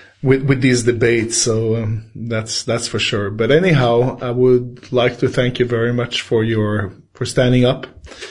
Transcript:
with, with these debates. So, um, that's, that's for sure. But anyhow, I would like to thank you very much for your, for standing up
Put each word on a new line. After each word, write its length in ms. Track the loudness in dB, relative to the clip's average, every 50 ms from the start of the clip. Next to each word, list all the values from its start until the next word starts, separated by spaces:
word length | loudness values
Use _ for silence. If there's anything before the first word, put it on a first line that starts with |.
| -20 -20 _ _
with, 200 | 2 2 4 4 4
with 180 | 2 2 2
these 220 | 2 2 2 2 2
debates. 520 | 0 0 2 2 2 2 2 0 -2 -2
So, 400 | -2 0 0 0 0 0 0 0
um, 340 | -2 -2 -4 -4 -6 -8 -12 -14
that's, 480 | -12 -8 -6 -6 -6 -6 -6 -8 -8
that's 260 | -4 -4 -4 -4 -4 -4
for 100 | -4 -4
sure. 320 | -2 -2 -2 -2 -4 -4
But 200 | -2 -2 2 2
anyhow, 680 | 2 4 4 2 2 2 2 2 2 2 2 0 -2 -6
I 80 | -6 -4
would 600 | 0 2 4 4 4 2 0 -4 -12 -18 -10 -4
like 280 | 0 0 2 0 0 -2
to 100 | -4 -2
thank 300 | 0 0 -2 0 0 -2
you 80 | -2
very 260 | 0 0 -2 0 0
much 300 | -2 -2 -4 -4 -6 -8
for 200 | -4 -2 0 0
your, 520 | 0 0 0 0 0 0 -2 -2 -4 -6 -8 -14 -20 _
for 140 | -10 -8 -8
standing 400 | -4 0 2 2 4 4 4 4
up 200 | 2 0 -2 -6 -16 -18 -20 -20 -20 -20 -18 -18 -18